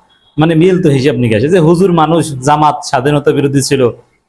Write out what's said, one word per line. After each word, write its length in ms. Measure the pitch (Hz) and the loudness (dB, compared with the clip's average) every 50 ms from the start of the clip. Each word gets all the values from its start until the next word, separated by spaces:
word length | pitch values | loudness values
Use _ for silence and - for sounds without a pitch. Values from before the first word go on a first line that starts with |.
| _ _ _ _ _ _ - | _ _ _ _ _ _ -4
মানে 180 | 147 156 165 165 | -2 0 0 2
মিলতো 340 | 156 170 190 185 180 185 151 | 2 2 2 2 2 0 0
হিসাব 260 | 139 135 127 151 117 | 0 0 0 -2 -2
নিকাশে, 340 | 123 123 110 107 104 127 151 | 0 -2 0 0 0 0 0
যে 100 | 190 185 | 2 2
হুজুর 340 | 151 160 175 165 196 185 175 | 2 2 2 2 2 0 2
মানুষ 460 | 165 156 151 170 160 151 160 139 127 | 0 0 0 0 0 -2 -4 -6 -4
জামাত 400 | 127 147 151 151 151 147 143 - - | -2 0 0 2 2 0 -2 -4 -6
স্বাধীনতা 480 | - - 127 117 147 147 143 139 156 | -6 -4 -2 -2 0 -2 0 0 0
বিরোধী 300 | 139 139 135 139 135 139 | 0 0 0 -2 -2 -2
ছিল, 280 | 127 - 143 127 127 113 - - - _ _ _ _ | -2 -2 -2 0 0 -2 -2 -6 -18 _ _ _ _